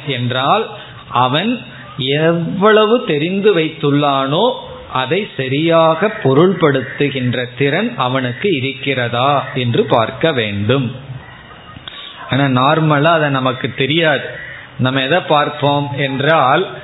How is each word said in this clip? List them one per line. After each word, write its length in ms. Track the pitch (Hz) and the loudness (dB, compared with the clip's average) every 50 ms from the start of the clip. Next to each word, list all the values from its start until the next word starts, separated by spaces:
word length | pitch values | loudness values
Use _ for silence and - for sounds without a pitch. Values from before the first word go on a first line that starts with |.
| 135 147 | -6 -6
என்றால், 560 | 135 123 123 120 120 127 131 143 175 214 226 - - - - - - - - - - - | -4 -4 -2 -2 -2 0 2 2 2 0 0 -4 -8 -14 -18 -18 -20 -20 -12 -4 0 0
அவன் 320 | 127 127 127 151 180 226 254 226 - - - - - - - - 127 131 139 147 | 2 2 2 0 0 -2 -2 -4 -6 -12 -18 -18 -18 -14 -10 -6 -2 -2 0 2
எவ்வளவு 800 | 156 165 170 170 170 165 175 - 190 214 214 208 214 208 226 247 240 | 2 2 2 0 0 -4 -2 2 4 6 6 6 6 4 2 2 2
தெரிந்து 460 | - 160 147 147 170 185 196 190 214 202 | 0 -2 0 0 -2 -2 0 2 2 4
வைத்துள்ளானோ 920 | 165 156 160 156 - - 147 139 143 147 143 139 135 135 135 143 165 220 254 254 - - - - - - - - | 2 2 -2 -2 -2 0 0 2 2 2 2 2 0 0 0 0 2 2 0 0 -2 -8 -14 -16 -16 -12 -8 -4
அதை 260 | 131 131 123 151 190 214 - | -4 -2 -2 -2 -2 -2 -4
சரியாக 760 | - - 131 131 131 143 160 165 165 165 160 160 160 160 196 208 202 | -6 -6 -6 -2 -2 0 2 2 4 4 4 4 2 2 0 -2 -2
பொருள்படுத்துகின்ற 1300 | - - 135 131 135 170 185 196 170 160 151 135 131 127 - - - 147 143 135 135 127 123 113 123 123 120 - | 0 0 2 4 4 4 4 4 4 2 2 2 2 -2 -4 -4 -4 -2 -2 -2 -2 -2 -2 -2 -2 -4 -4 -4
திறன் 380 | - 139 143 139 175 214 240 233 | -2 0 0 0 0 -2 -2 -2
அவனுக்கு 520 | - 135 123 127 135 127 123 120 - - 208 185 | -2 -2 0 0 0 -2 -2 -4 -2 -2 -2 0
இருக்கிறதா 760 | 135 120 135 131 - - 139 135 127 120 117 123 120 127 139 147 135 120 - - | 0 -2 -4 -6 -6 -4 -4 -2 -2 -2 -2 0 0 2 2 2 2 0 -2 -4
என்று 280 | 143 123 120 117 156 226 | -4 -2 0 2 0 2
பார்க்க 480 | 233 - 123 110 104 - - - 160 160 | 2 2 2 2 2 -2 -2 0 0 0
வேண்டும். 540 | 127 110 107 101 101 101 104 123 143 131 113 - - - - - - - - - - - - - - - - - - - - - - - - - - - | 0 -2 -2 -2 -2 0 0 2 0 0 -2 -6 -10 -14 -16 -16 -16 -16 -18 -20 -20 -20 -20 -20 -20 -20 -20 -20 -20 -18 -18 -18 -18 -18 -18 -18 -16 -8
ஆனா 200 | - - 131 143 139 127 | -4 0 0 2 2 2
நார்மலா 600 | 123 127 139 156 160 160 156 156 143 143 160 170 | 2 4 4 4 4 2 2 4 4 4 4 4
அதை 180 | 160 151 147 | 2 2 0
நமக்கு 380 | 139 135 131 131 127 127 - 135 - | 0 0 0 -2 -2 -2 -4 -6 -4
தெரியாது. 520 | - 135 131 147 165 170 156 147 127 - - - - - - - - - - - - | -2 -2 0 0 2 2 2 2 0 -2 -6 -12 -14 -14 -16 -16 -18 -18 -14 -6 -4
நம்ம 240 | 127 127 131 139 131 | -2 0 0 0 0
எதை 180 | 135 151 185 180 | 2 0 0 2
பார்ப்போம் 640 | - 160 147 147 143 - - - 143 143 143 143 139 143 143 | 2 2 2 2 0 -2 -2 0 0 2 0 -2 -4 -4 -4
என்றால் 680 | 143 135 135 131 131 143 160 160 139 127 139 160 190 202 - - | -4 -4 -2 -2 0 2 4 4 4 4 2 2 0 -2 -8 -12